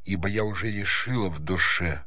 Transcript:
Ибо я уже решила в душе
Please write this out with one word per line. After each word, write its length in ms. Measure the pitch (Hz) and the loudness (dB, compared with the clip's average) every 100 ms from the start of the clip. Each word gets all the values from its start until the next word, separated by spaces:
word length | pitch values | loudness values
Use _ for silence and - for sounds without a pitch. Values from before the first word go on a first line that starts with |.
Ибо 260 | - 98 95 | -2 0 0
я 140 | 107 | 0
уже 300 | 107 92 110 | 0 0 -2
решила 560 | 101 101 - 120 127 98 | -2 0 0 0 0 0
в 100 | 78 | -2
душе 680 | 76 90 - - 85 71 | -2 2 2 2 0 -2